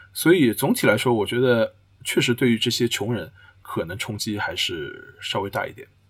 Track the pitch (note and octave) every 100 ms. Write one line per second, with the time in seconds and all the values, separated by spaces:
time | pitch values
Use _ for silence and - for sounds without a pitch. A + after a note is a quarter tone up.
0 | - - D#3+ F#3 B2 G2+ D3 A#3+ A#2+ A#2
1 | B2+ A2+ G2 A#2+ B2+ A#2 A2 - _ _
2 | - - B2+ A#2+ B2+ A2+ A#2+ - A#2+ -
3 | G#2 A2 D#2 - - _ - - E2 F#2+
4 | - G#2 A2 G#2 - - - E2 C#2+ -
5 | - - - G#2+ G2+ G#2 - - - _